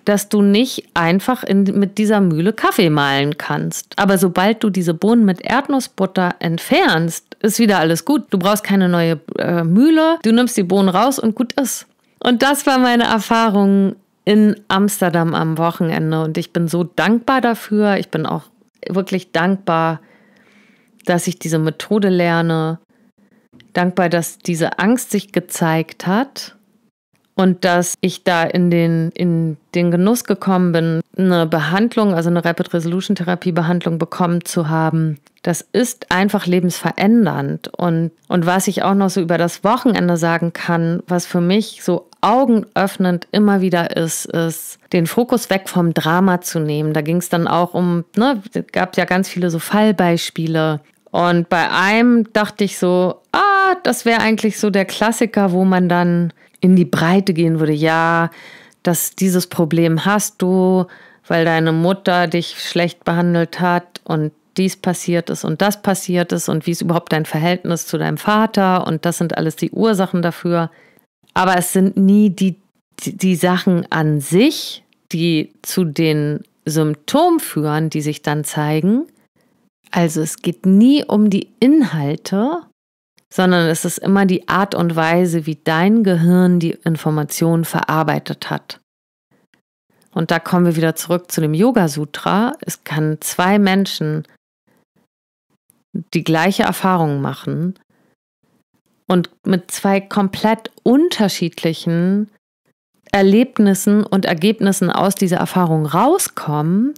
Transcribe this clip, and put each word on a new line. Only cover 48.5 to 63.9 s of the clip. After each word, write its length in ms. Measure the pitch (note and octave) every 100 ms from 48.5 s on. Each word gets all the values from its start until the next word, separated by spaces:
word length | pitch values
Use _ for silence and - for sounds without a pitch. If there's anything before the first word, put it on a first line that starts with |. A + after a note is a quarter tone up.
| F3+ -
gab 240 | F#3 F3+ -
ja 80 |
ganz 240 | F3 F3+ F#3+
viele 220 | F3 F3
so 80 | D#3+
Fallbeispiele. 1200 | - G#3 G#3+ F#3 F3+ E3+ - - E3 D#3+ D#3 D3+ _ _ _
Und 400 | E3+ F3 F3 E3+
bei 200 | F3+ -
einem 640 | D#3+ F#3+ A3 B3 A#3 G#3+
dachte 320 | G#3+ G#3 -
ich 140 | G3 -
so, 420 | F3+ F3+ F3+ - _
ah, 440 | D#4+ G4+ G4 F#4+ F4+
das 240 | - B3 A#3
wäre 140 | A3+
eigentlich 380 | G#3+ A3 A3 -
so 120 | G#3
der 160 | G3 F#3+
Klassiker, 640 | - G#3+ A3+ A3 G#3+ G3
wo 140 | F3+ F#3
man 240 | F#3 F3+
dann 420 | F3 F3 F3 E3+ - _ _
in 140 | F#3
die 120 | F#3 F3
Breite 480 | F3+ D#3+ F#3+ G3
gehen 260 | E3 E3 D#3+
würde. 140 | D#3
Ja, 560 | D3+ D#3+ D#3+ E3 E3 E3 - - - - _
dass 320 | F3+ E3 -
dieses 320 | - F#3+ F3+ -
Problem 600 | - D#3+ E3 E3+ D#3+ F#3
hast 340 | G#3 - -
du, 460 | F#3 F#3 F#3 F#3 F3+ - - _ -
weil 160 | E3+
deine 280 | E3 D#3+ D#3+
Mutter 540 | D#3+ E3+ G3 G3 F3+ F3
dich 320 | E3+ E3+ -
schlecht 460 | - F3 E3+ -
behandelt 560 | - E3+ F3 E3+ E3 -
hat 400 | F3+ F3 F3